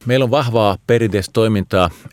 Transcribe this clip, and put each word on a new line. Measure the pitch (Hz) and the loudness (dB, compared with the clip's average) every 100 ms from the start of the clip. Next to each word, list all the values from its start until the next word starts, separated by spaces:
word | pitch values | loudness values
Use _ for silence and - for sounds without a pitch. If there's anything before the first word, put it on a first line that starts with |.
| 117 | -4
Meillä | 127 | 0
on | 127 | 0
vahvaa | 139 127 113 107 92 - | 0 0 0 0 0 0
perinteistä | 117 113 98 92 | 0 0 -2 -2
toimintaa | - 110 107 92 95 87 - - | -2 0 0 -2 0 0 -2 -16